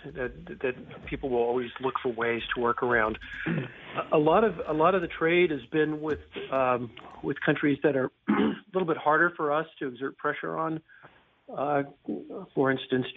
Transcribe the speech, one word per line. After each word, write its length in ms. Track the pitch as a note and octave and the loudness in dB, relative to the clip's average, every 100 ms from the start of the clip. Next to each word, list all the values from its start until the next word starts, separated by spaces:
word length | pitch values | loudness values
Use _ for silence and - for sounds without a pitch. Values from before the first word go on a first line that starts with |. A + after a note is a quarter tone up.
| C#3 D3 | -12 -8
That, 440 | B2 - - - | -8 -8 -14 -6
that 440 | C3 B2+ - - - | -4 -4 -10 -16 -10
people 240 | C#3+ C#3+ | -8 -2
will 140 | B2 | 0
always 260 | A#2 B2 A#2+ - | 2 0 -4 -4
look 140 | C3 - | -4 -2
for 120 | C3 | -2
ways 280 | A2+ A#2 A#2 - - | -2 0 -2 -2 0
to 60 | |
work 200 | A#2+ A#2 | 0 0
around. 380 | B2 A#2+ A2 A2 - - - | 2 4 2 0 -8 -8 -4
A, 720 | E3 B2+ - - - E3+ E3 | -4 -4 -10 -12 -8 2 4
a 20 | |
lot 280 | D3+ F3+ A3 | 6 6 4
of, 100 | E3+ D#3+ | 2 -2
a 80 | |
lot 220 | D3+ D#3+ F#3+ | 2 4 4
of 60 | |
the 80 | E3+ | 0
trade 420 | - D#3+ F3 F3 | 0 2 4 4
has 80 | C#3+ A#2 | 0 -2
been 320 | D#3+ D3+ D3+ | 0 0 0
with, 180 | D#3 C#3+ - - - | -4 -4 -6 -12 -4
um, 420 | C3+ B2+ B2 A#2+ - - - | 0 2 2 -2 -12 -20 -8
with 200 | D#3 C#3 | -6 -2
countries 360 | - D3 D3+ C#3+ | 0 2 2 2
that 140 | D#3+ C3+ | 2 2
are 120 | B2+ - | 0 -4
<clears throat> 100 | - | 0
a 260 | G#3 G#3+ - - | 2 2 0 -4
little 140 | F#3 F3 | -2 0
bit 80 | D#3 | 0
harder 380 | - D#3 F3 E3+ | 4 4 4 2
for 160 | D3+ | -2
us 160 | D3 D#3+ - | 0 -2 -6
to 80 | C#3+ | -8
exert 300 | A#2+ C3+ - | -6 -8 -6
pressure 400 | D3 C#3+ E3 D#3+ | -4 -4 -4 -4
on. 240 | D#3+ D#3+ - - - _ _ _ - | -4 -4 -10 -20 -20 _ _ _ -12
Uh, 300 | G3+ C#3 D3 C#3 - - G3+ - - F#3 - | -4 0 0 -2 -6 -8 -8 -8 -12 -6 0
for 160 | C3+ | 2
instance, 340 | C3 - B2+ B2+ | 2 0 -2 -2